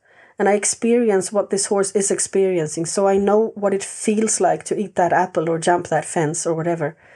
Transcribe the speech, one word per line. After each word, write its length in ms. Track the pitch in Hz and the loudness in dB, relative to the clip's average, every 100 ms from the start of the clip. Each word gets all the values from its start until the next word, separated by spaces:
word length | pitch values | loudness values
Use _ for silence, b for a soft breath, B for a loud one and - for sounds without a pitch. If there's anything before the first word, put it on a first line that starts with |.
| b b b b | b b b b
and 100 | 196 | 2
I 40 | |
experience 800 | 202 202 - 233 240 233 190 185 | 2 0 -2 2 2 4 2 0
what 180 | 208 190 | -2 -2
this 160 | 196 - | -2 0
horse 260 | 202 196 | 0 0
is 180 | 208 196 | 0 0
experiencing, 760 | 185 - 196 190 180 156 165 165 | -2 -2 0 2 0 -2 -4 -4
so 200 | - 196 | 0 2
I 80 | 196 | 2
know 360 | 202 208 220 | 4 2 2
what 180 | - 202 | -2 -2
it 100 | 196 | -2
feels 560 | - - - 214 220 - | -6 -6 -2 0 0 2
like 240 | 175 156 | 0 0
to 140 | - 156 | -2 -4
eat 160 | 196 - | -4 0
that 160 | 175 | 2
apple 360 | 156 180 180 160 | 2 0 0 -2
or 100 | 165 | 0
jump 300 | 165 175 175 | 2 0 0
that 160 | 156 | -2
fence 420 | - - 151 160 170 | -2 -2 -2 -2 -4
or 80 | |
whatever. 420 | 165 165 165 147 156 b | -2 -2 -2 -4 -8 b